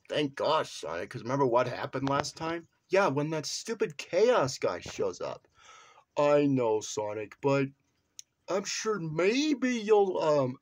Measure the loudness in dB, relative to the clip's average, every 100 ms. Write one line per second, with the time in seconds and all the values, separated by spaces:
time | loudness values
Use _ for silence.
0 | -6 -4 -2 -2 0 0 0 -8 -8 -8
1 | -8 -10 -4 0 2 2 0 -4 -6 -4
2 | -2 0 -2 -6 -6 -6 -10 _ 0 2
3 | 4 2 -2 -4 -6 -8 -6 -4 -4 -6
4 | -4 2 4 4 2 0 -4 -4 -8 -4
5 | -4 -4 -8 -10 _ _ -20 -20 -20 -20
6 | _ 0 4 6 6 4 2 0 -2 -6
7 | -6 -6 -10 -4 0 2 0 -6 _ _
8 | _ -20 -20 _ -4 -4 -2 -6 -4 -4
9 | -4 0 2 2 0 0 0 -2 4 4
10 | 4 2 2 2 2 -2